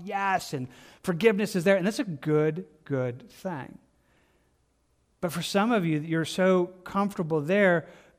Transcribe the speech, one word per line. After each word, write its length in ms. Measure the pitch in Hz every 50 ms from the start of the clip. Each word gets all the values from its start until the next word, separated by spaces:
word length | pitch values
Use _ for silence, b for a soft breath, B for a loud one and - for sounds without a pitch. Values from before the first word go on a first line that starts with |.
| 175
yes, 480 | 196 208 196 196 196 190 170 - - 160
and 160 | 135 127 127 B B B B B B -
forgiveness 540 | 190 175 156 214 226 208 196 214 - -
is 80 | 185 160
there," 120 | 196 196
and 100 | 190 170
that's 120 | 208 220 -
a 60 | 262
good, 600 | 202 156 131 - 156 151 151 151 156 156 175 185 - - _ _
good 440 | - 143 131 127 123 120 131 - -
thing. 500 | - - - 190 170 135 - - - - _ _ _ _ _ _ _ _ _ _ _ _ _ _ _ _ _ _ _ _ _ _ _ _ _ _ _ _ -
But 100 | 175 -
for 100 | 175 160
some 300 | - - 196 208 240 247
of 140 | 208 175
you, 120 | 165 156 151
you're 260 | 151 165 160 165 160
so 400 | - - - 185 185 185 185 175 180 - - -
comfortable 560 | - - 196 202 196 196 - 175 151 160 156
there, 460 | 143 151 190 208 202 185 175 165 B B B B B B B